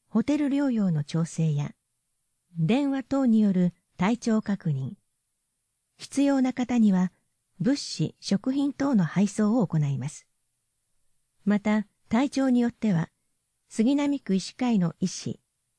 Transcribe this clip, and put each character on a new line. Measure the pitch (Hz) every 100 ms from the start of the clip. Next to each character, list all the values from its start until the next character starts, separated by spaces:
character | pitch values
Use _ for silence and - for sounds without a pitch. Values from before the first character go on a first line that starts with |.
| _
ホ | 214
テ | 233 294
ル | 294
療 | 277 285
養 | 226 196
の | 156
調 | 147 165 165
整 | - 160
や、 | 143 143 - _ _ _ _ _ _ _ 170
電 | 160 240 285
話 | 269
等 | - 277 262
に | 220
よ | 208
る | 185 180 - _ -
体 | 180 233
調 | - 220
確 | - 202 170
認、 | 139 131 208 _ _ _ _ _ _ _ _ _ _
必 | - -
要 | 277 277
な | 254
方 | 254 247 247
に | 214
は | 185 185 - _ _ _ -
物 | 180 285
資、 | - - 156 -
食 | - 196 -
品 | 269 285
等 | - 277 240
の |
配 | 165 - 202
送 | - 214 240
を | 185
行 | 160
い | 143 135
ま | 131
す。 | - - _ _ _ _ _ _ _ _ _ _ _ -
ま | 202
た、 | 214 214 208 _ _
体 | 226 285
調 | - 269
に | 247
よ | 240
っ |
て | - 214
は、 | 170 160 _ _ _ _ _ _
杉 | - 220 285
並 | 285 285
区 | - 190
医 |
師 | -
会 | - 247 220
の | 175 -
医 | 185
師、 | - - - _ _ _